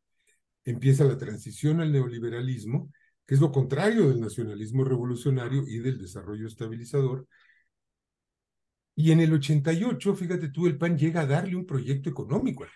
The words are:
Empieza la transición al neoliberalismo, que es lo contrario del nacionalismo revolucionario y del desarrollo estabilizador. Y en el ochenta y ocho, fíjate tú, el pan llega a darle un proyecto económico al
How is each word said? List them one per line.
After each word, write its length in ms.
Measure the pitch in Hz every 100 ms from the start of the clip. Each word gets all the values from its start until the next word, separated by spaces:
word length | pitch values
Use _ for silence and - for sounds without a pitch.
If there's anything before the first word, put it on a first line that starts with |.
| _ _ _ _ _ _
Empieza 400 | - 120 135 135
la 140 | 143 -
transición 640 | - 107 - 104 151 160
al 120 | 160
neoliberalismo, 1000 | 139 120 120 117 117 127 123 104 123 - - _ _ -
que 80 |
es 60 | 139
lo 120 | 156
contrario 560 | 135 131 143 202 226 156
del 120 | 120
nacionalismo 640 | 110 113 107 104 107 131
revolucionario 840 | 131 123 123 120 147 127 120 135 -
y 100 | 113
del 180 | 123 117
desarrollo 480 | 90 101 87 104 110
estabilizador. 800 | - 113 113 117 143 131 135 - _ _ _ _ _ _ _ _ _ _ _ _ _ _ _ _
Y 160 | - 160
en 80 | 160
el 120 | 160
ochenta 400 | 160 139 151 143
y 120 | 170
ocho, 300 | 240 - 202
fíjate 340 | 196 175 180 160
tú, 180 | 151 175
el 120 | 139
pan 180 | 170 165
llega 260 | 156 165
a 40 | 139
darle 300 | 147 190 180
un 100 | 180
proyecto 440 | 135 117 139 170
económico 540 | - 101 170 254 -
al 60 | -